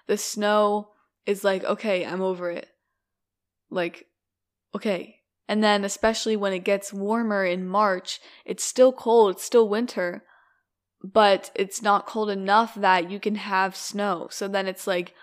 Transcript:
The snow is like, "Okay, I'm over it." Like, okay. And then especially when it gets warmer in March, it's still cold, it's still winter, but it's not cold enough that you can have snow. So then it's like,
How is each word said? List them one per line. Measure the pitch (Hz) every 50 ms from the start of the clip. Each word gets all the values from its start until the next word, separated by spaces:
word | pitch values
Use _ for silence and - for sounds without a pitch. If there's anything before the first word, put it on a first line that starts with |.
| _
The | - 196
snow | 208 - - - 208 208 208 208 214 208 208 208 208 208 _ _ _ _ _ _ _ -
is | - 202 196 -
like, | 196 190 185 -
"Okay, | - 214 208 - 220 196 180 165
I'm | 117 170 185 190
over | 190 185 175 180 175
it." | 170 - - _ _ _ _ _ _ _ _ _ _ _ _ _ _ _ _ _ _ _ _ _
Like, | - 185 170 170 170 - - _ _ _ _ _ _ _ _ _ _ _ _ _ -
okay. | - - 220 185 - - - - _ _ _ _ _ _ -
And | 202 214 214
then | 214 208 202 196
especially | 202 - - - 220 220 220 - 220 220
when | 208 202 196 190
it | 180 185
gets | 202 202 196 196 - 202
warmer | 196 196 202 220 233 233 220 208 196 190
in | 180 175 185 185 185
March, | 185 208 214 202 185 180 - - - - _ - - - -
it's | - - - -
still | - - - 254 262 254
cold, | - - 233 226 233 214 196 185
it's | - -
still | - - 240 226 202
winter, | 202 220 247 247 - 208 180 175 175 220 _ _ _ _ _ _ _ _ _ _ _ _ _ _ _ _ -
but | 190 - 220 214 202 196 185 - - -
it's | - 196 196 - - 220
not | 208 202 196 -
cold | - - 220 214 208
enough | 202 196 190 190 202 220 233 220 -
that | 202 202 190 185 180 170 175
you | 196 202
can | - 214 208
have | 202 196 208 196 190 190 190 185
snow. | - - - - 202 202 202 180 165 - -
So | - - 202 196
then | 196 196 190
it's | 190 190 - -
like, | 202 185 175 180 - _ _